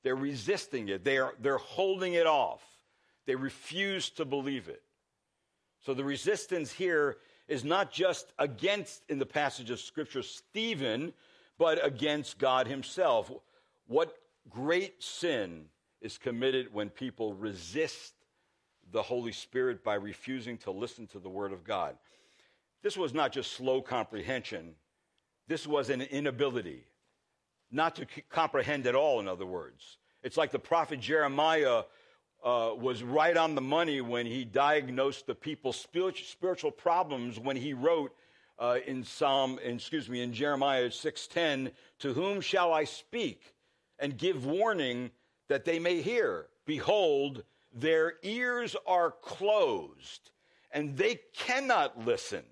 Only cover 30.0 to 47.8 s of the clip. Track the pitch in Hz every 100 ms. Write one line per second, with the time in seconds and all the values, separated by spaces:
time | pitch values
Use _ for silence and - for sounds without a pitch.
30 | _ _ 127 160 151 135 - 165 151 143
31 | 110 160 147 139 156 160 139 117 104 _
32 | _ _ _ _ 120 120 113 110 127 120
33 | 120 147 165 165 160 143 131 156 165 139
34 | 120 120 120 127 120 117 143 151 131 127
35 | 135 135 - 117 156 147 131 117 - 170
36 | 185 180 - - 185 180 151 - 175 170
37 | 165 135 120 113 127 131 143 131 156 165
38 | 139 - _ _ _ - 120 123 131 131
39 | 117 - 147 135 131 127 123 120 - 156
40 | 120 123 123 117 147 139 139 135 123 -
41 | 156 - - 170 165 135 127 - - _
42 | 143 127 190 202 - 190 175 160 151 -
43 | - 240 185 95 - _ _ _ _ -
44 | 143 127 180 160 131 170 226 196 131 123
45 | 123 _ _ _ _ 139 170 165 170 175
46 | 151 240 160 87 73 _ - 151 - 208
47 | 175 143 143 127 - _ _ 120